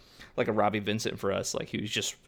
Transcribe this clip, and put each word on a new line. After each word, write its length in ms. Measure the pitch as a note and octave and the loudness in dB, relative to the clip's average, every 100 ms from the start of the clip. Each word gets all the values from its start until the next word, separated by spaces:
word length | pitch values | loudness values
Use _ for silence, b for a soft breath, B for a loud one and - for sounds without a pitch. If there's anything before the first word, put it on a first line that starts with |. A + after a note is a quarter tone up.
| B B B - | B B B -2
like 120 | A#2 | 2
a 40 | |
Robbie 260 | G#2+ G2+ G#2 | 4 4 2
Vincent 380 | G2+ G#2+ - - | 0 0 -2 -2
for 140 | G2 | 0
us, 240 | F#2+ G2 - | 0 0 -4
like, 140 | - | -4
who's 200 | - G#2+ | -4 -2
just 280 | A2 - - | -2 -4 -8